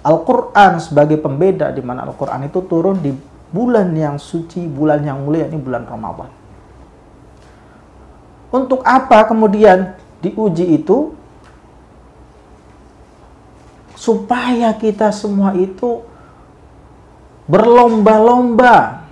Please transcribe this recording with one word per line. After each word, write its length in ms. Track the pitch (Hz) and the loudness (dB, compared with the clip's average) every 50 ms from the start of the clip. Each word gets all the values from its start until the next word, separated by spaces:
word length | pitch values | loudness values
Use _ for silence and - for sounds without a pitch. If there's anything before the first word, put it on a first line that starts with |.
Al-Quran 800 | _ 143 160 165 - - 254 240 240 - - 208 202 185 170 165 | _ 0 0 0 0 -2 -2 -2 -2 -2 2 4 4 4 4 -2
sebagai 400 | 160 - 147 147 147 151 156 151 | -6 -2 2 2 2 2 0 -2
pembeda, 480 | 151 151 135 139 175 196 185 156 151 139 | -2 -6 -4 0 0 0 0 -2 -4 -6
di 160 | 127 135 127 | -6 -8 -10
mana 160 | 123 123 131 | -10 -10 -10
Al-Quran 480 | 127 139 - - 143 - - 131 139 143 | -10 -12 -10 -10 -10 -8 -8 -10 -10 -6
itu 160 | - 185 185 | -8 -8 -6
turun 320 | 185 175 165 165 196 196 | -2 -4 -2 0 0 -2
di 160 | 190 156 139 131 135 - - - - - - | -2 -4 -6 -6 -8 -14 -20 -20 -20 -18 -10
bulan 400 | - 185 247 247 240 214 190 180 160 | -6 -4 -2 0 0 0 0 0 -2
yang 240 | 160 156 147 143 143 | -4 -4 -4 -6 -8
suci, 480 | - - - 165 165 - - 180 175 165 | -12 -10 -10 -10 -10 -10 -12 -10 -10 -8
bulan 320 | 139 135 151 156 151 147 | -6 -2 0 0 0 0
yang 240 | 147 147 135 139 139 | -2 -6 -8 -8 -6
mulia, 240 | 147 151 160 151 - | -4 -4 -4 -4 -6
ini 80 | 160 | -8
bulan 240 | 151 131 131 123 117 | -10 -8 -8 -8 -8
Ramadan. 480 | 120 - 120 110 107 87 82 85 87 - - _ _ - - - - _ - - - - _ _ _ _ - - - - _ - - - - - - - _ - _ _ _ - - - - - _ - - _ - - - | -10 -12 -14 -12 -12 -12 -12 -14 -18 -20 -20 _ _ -20 -20 -20 -20 _ -20 -20 -20 -20 _ _ _ _ -20 -20 -20 -20 _ -20 -20 -20 -20 -20 -20 -20 _ -20 _ _ _ -20 -20 -20 -20 -20 _ -20 -20 _ -14 -6 -4
Untuk 320 | 262 262 - 262 254 - | -4 -2 -2 -4 0 2
apa 400 | - 247 262 254 - 247 214 220 | 2 2 2 2 4 4 4 4
kemudian 720 | 220 226 220 220 208 196 208 214 202 185 185 190 185 - - - - - - | 4 2 0 2 0 2 4 6 6 6 4 2 -6 -10 -20 -20 -20 -18 -10
diuji 560 | - 190 - 214 220 202 160 165 180 175 156 | -10 -8 -6 -2 -2 -2 -2 -2 0 0 0
itu? 400 | 143 - - 202 269 302 - - - - - - - - - - - _ - _ - - _ - - - - _ - - - _ - _ _ - - _ - - - - - _ - - _ _ _ - - - _ _ - - - - - - - - - - | 0 2 0 0 0 0 -4 -10 -18 -20 -20 -20 -20 -20 -20 -20 -20 _ -20 _ -20 -20 _ -20 -20 -20 -20 _ -20 -20 -20 _ -20 _ _ -20 -20 _ -20 -20 -20 -20 -20 _ -20 -20 _ _ _ -20 -20 -20 _ _ -20 -20 -20 -20 -20 -20 -20 -20 -20 -20
Supaya 720 | - - 233 220 - - - 247 247 240 247 247 233 233 226 214 | -6 -2 -2 -2 -2 -2 -4 -4 -2 -2 -2 -2 0 0 -2 -2
kita 320 | 220 226 220 202 208 220 208 | 0 -4 -4 -2 0 -2 -2
semua 480 | 208 - - 208 202 196 196 196 196 | -2 -4 -6 -4 -2 0 0 0 0
itu 480 | 180 185 190 - - - 240 233 226 - - - - - - _ _ - _ _ _ _ - _ - _ _ - _ _ _ _ _ - _ _ - - - | -2 -2 -4 -4 -6 -4 -4 -4 -6 -10 -20 -20 -20 -20 -20 _ _ -20 _ _ _ _ -20 _ -20 _ _ -20 _ _ _ _ _ -20 _ _ -20 -4 0
berlomba-lomba 1500 | 151 202 226 233 240 247 240 233 226 220 202 214 220 214 220 233 240 247 247 240 233 220 247 247 220 165 127 113 - - - - | 2 2 4 6 6 6 6 4 4 4 4 4 4 6 4 4 4 2 2 0 2 4 4 6 6 4 4 0 -8 -14 -18 -20